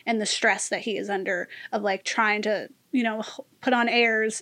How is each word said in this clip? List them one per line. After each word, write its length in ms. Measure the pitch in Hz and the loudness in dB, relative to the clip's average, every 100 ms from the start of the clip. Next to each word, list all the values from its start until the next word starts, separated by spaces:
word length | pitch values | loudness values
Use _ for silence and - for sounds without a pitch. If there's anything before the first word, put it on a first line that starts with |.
| - | -2
and 160 | 226 | 0
the 40 | 202 | 0
stress 440 | - 226 196 - | 2 2 2 -2
that 120 | 190 | -4
he 160 | 208 196 | -2 -4
is 120 | 196 | -2
under 400 | 196 196 180 - - - | -4 -2 -4 -6 -12 -8
of, 80 | 220 | -4
like, 240 | 208 190 - | -2 -2 -2
trying 360 | - 214 208 | 0 2 2
to, 280 | 208 196 113 - _ | 0 -2 -4 -14 _
you 100 | 262 | -2
know, 160 | 226 220 | 0 -2
h-, 220 | - - - _ | -6 -12 -18 _
put 140 | - | 0
on 160 | 247 233 | 2 4
airs 520 | 240 233 220 220 220 | 4 4 4 0 -2